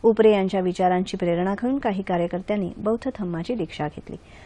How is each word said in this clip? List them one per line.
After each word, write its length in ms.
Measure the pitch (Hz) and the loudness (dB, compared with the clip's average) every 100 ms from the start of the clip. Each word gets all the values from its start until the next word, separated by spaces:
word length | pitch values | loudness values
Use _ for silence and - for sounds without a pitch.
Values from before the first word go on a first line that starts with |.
उपरे 300 | 226 220 214 | 4 6 6
यांच्या 280 | 208 190 190 | 6 2 0
विचारांची 560 | 185 180 180 180 190 196 | 0 2 2 2 0 -2
प्रेरणा 380 | 180 170 185 | 0 0 0
घेऊन 240 | 202 247 277 | -2 -2 0
काही 240 | 240 190 | -2 -2
कार्यकर्त्यांनी 720 | 196 175 170 180 190 208 180 - | -2 -2 -2 -4 -4 -4 -4 -4
बौद्ध 340 | 208 226 269 247 | -4 -2 -4 -6
धम्माची 360 | 180 170 175 | -6 -6 -4
दीक्षा 340 | 240 160 - 151 | -6 -6 -6 -6
घेतली. 280 | - - - - - | -6 -14 -16 -18 -20